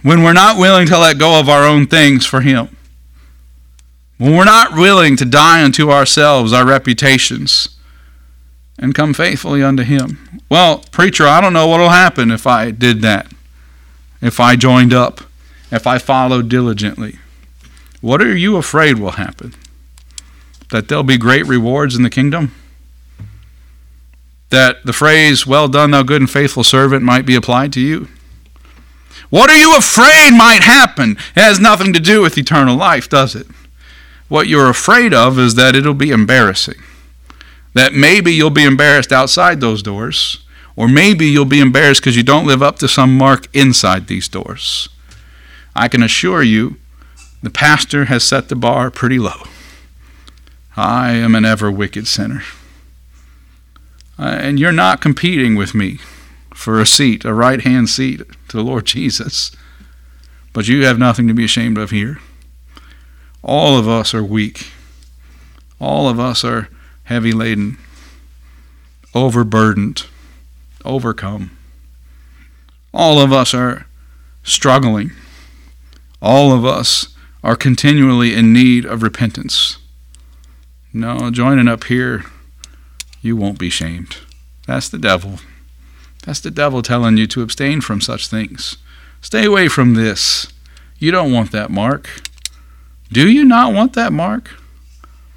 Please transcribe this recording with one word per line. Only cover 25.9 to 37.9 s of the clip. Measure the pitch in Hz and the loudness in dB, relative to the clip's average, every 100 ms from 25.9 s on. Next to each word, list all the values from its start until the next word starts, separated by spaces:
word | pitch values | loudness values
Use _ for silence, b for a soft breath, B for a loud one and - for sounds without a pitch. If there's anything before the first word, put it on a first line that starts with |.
thou | 143 | 2
good | 127 147 | 2 0
and | 135 | 0
faithful | 143 143 - | 0 -2 0
servant," | 117 131 135 135 | 0 2 2 0
might | 123 123 131 | 0 0 2
be | 127 | -2
applied | 110 123 143 | 0 -2 -2
to | 131 | -4
you? | 131 156 - - - - _ - b b b b b b b | -4 -4 -10 -20 -20 -20 _ -20 b b b b b b b
What | 160 269 | 4 4
are | 311 | 6
you | 311 311 | 6 4
afraid | - - 254 311 302 | 2 4 4 6 6
might | 233 226 220 | 6 6 6
happen? | 226 262 254 - 120 104 B - | 4 4 4 0 -4 -4 B 2
It | |
has | 214 196 | 4 4
nothing | 220 214 190 | 4 2 2
to | 170 | 0
do | 160 214 | 2 2
with | 170 - | 2 0
eternal | 127 160 135 123 | -2 0 2 2
life, | 180 151 - | 0 -2 0
does | 143 131 | 0 0
it? | 113 - - - b b b b b b | -4 -16 -20 -20 b b b b b b
What | 147 - | -4 0
you're | 151 131 | 2 2
afraid | 120 - 233 240 | 2 2 2 4
of | 139 120 131 | 2 2 2
is | 123 113 | 2 4
that | 127 127 | 2 2
it'll | 143 139 | 0 -2
be | 147 | 0
embarrassing. | 120 107 131 107 95 - - b b b b b b b b b | 0 2 2 2 0 -6 -10 b b b b b b b b b
That | 123 131 | 0 0